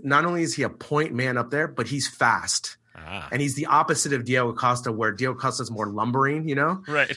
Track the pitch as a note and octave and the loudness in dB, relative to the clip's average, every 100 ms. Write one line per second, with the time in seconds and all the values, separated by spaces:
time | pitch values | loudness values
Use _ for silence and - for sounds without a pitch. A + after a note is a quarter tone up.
0 | C#3 C#3 E3+ F3 E3 - A#2 - - D3+ | 2 4 4 2 0 0 -2 -4 -2 0
1 | D#3 B2 B2+ B2 A#2+ C#3+ D#3+ C3+ G#2 C#3 | 0 0 0 0 0 0 -2 -2 -2 -2
2 | - - B2 G2+ - - - - _ - | -4 2 4 4 0 -4 -6 -14 _ -18
3 | D#2+ F#2+ C#3 B2+ C#3+ C3 D#3 C#3+ D#3+ D#3 | -12 -10 -4 -2 -2 -2 2 4 4 0
4 | D3+ C3+ A#2 B2+ B2 A2+ B2 B2 B2 A2 | 0 -2 0 2 2 2 2 2 0 0
5 | A2 G#2 C3 B2 C3 B2 A2+ A2 G#2 G#2 | 0 0 -2 -2 -4 -4 -6 -4 -4 -2
6 | A#2 B2+ C3+ D3+ D#3 C#3 D3+ F#3+ E3+ D3 | 0 2 2 0 -2 0 0 -2 -2 0
7 | B2+ | 0